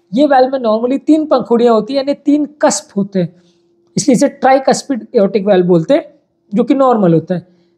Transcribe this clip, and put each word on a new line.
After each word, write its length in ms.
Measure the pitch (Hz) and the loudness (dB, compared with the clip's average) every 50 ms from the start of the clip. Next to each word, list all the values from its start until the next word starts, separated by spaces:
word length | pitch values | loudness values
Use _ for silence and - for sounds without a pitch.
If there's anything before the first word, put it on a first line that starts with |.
| _ - 185 | _ -6 -2
ये 140 | 254 302 | 0 0
valve 220 | 277 277 254 262 262 | 2 2 2 2 0
में 100 | 269 269 | -2 -4
normally 460 | 240 220 214 226 240 247 269 - - | -2 -2 -2 -2 -2 -2 -4 -2 0
तीन 180 | - 311 320 302 | 0 0 0 0
पंखुड़ियाँ 480 | 311 302 254 - - 233 226 240 240 226 | 0 -2 -2 0 0 0 2 2 2 2
होती 200 | 214 214 233 277 | 0 -2 -2 -4
हैं, 80 | 277 | -4
यानी 120 | 269 285 285 | -4 -4 -6
तीन 320 | 285 - 294 285 302 294 294 - - | -4 -2 -2 0 0 -2 -4 -4 -2
cusp 360 | 311 269 - - - - - | 0 0 0 -2 -8 -8 -6
होते 220 | 202 190 202 - 190 | -6 -6 -4 -4 -4
हैं, 160 | 170 160 - _ _ _ _ _ _ _ _ _ _ _ - | -4 -6 -8 _ _ _ _ _ _ _ _ _ _ _ -8
इसलिए 180 | - - 285 240 | -4 0 0 2
इसे 240 | - 285 262 - - 262 | 2 2 -2 -2 0 0
tricuspid 600 | 262 262 277 - 262 - - - - 269 220 - - - | 2 2 2 2 0 -2 -2 -2 -8 -8 -8 -8 -4 -2
aortic 280 | 226 196 196 233 214 185 | 0 0 0 -2 -2 0
valve 220 | 208 196 180 180 | 0 0 2 2
बोलते 280 | 175 180 165 160 - 285 | 2 2 2 2 0 0
हैं, 200 | 330 - - _ _ _ _ _ _ _ _ 202 | -2 -2 -6 _ _ _ _ _ _ _ _ -4
जो 100 | 240 240 | -2 0
कि 120 | 269 277 | 0 0
normal 380 | 269 269 254 240 214 196 170 165 | 2 2 2 2 2 2 2 2
होता 220 | 156 160 - 180 | 0 0 -4 -8
है। 120 | 170 - _ _ _ _ _ _ | -8 -10 _ _ _ _ _ _